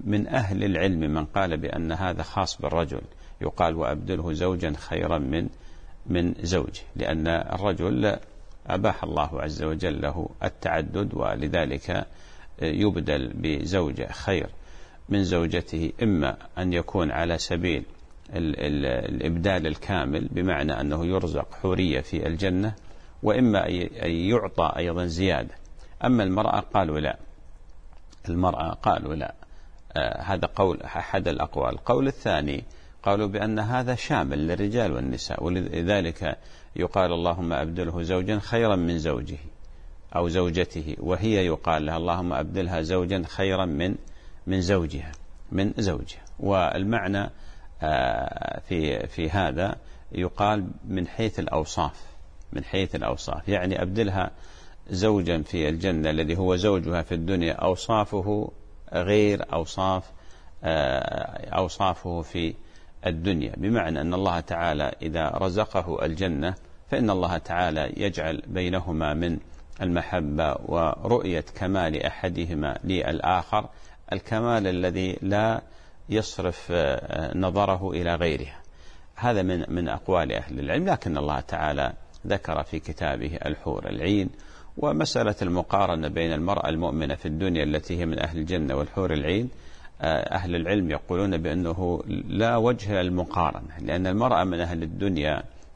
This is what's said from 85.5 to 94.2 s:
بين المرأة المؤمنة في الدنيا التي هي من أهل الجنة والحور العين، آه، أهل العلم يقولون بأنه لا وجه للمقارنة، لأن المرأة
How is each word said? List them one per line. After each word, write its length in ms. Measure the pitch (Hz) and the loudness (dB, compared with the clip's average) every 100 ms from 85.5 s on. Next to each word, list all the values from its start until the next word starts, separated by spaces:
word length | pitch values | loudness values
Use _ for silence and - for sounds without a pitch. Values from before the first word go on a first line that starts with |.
| 90 - 98 92 82 76 | 0 2 2 4 2 0
بين 260 | 82 82 | 0 0
المرأة 360 | 78 87 101 - | 0 0 0 0
المؤمنة 460 | 80 82 76 71 71 | 0 0 0 0 -2
في 100 | 82 | -2
الدنيا 380 | 78 95 80 | 0 2 2
التي 360 | 73 76 - 87 | 2 0 0 -2
هي 60 | 82 | 0
من 140 | 76 | 0
أهل 180 | 78 82 | -2 -2
الجنة 380 | 78 90 71 67 | 0 0 2 0
والحور 380 | 73 101 92 | 0 0 0
العين، 360 | 76 73 98 123 - - - - - | 2 2 2 0 -6 -14 -14 -16 -4
آه، 340 | 80 78 - 92 | 0 2 0 -2
أهل 200 | 90 85 | 0 0
العلم 360 | 82 104 85 | 2 2 2
يقولون 460 | 71 - 90 98 85 | -2 0 0 2 2
بأنه 640 | 82 85 82 90 90 87 - 92 - | 0 0 0 0 0 0 -2 -4 -2
لا 300 | 98 113 117 | 2 4 4
وجه 440 | 117 117 101 98 | 4 2 0 2
للمقارنة، 760 | 90 90 90 92 78 - - 80 | 2 2 0 2 2 0 -8 -8
لأن 280 | 58 87 92 | -2 0 2
المرأة 360 | 98 | 2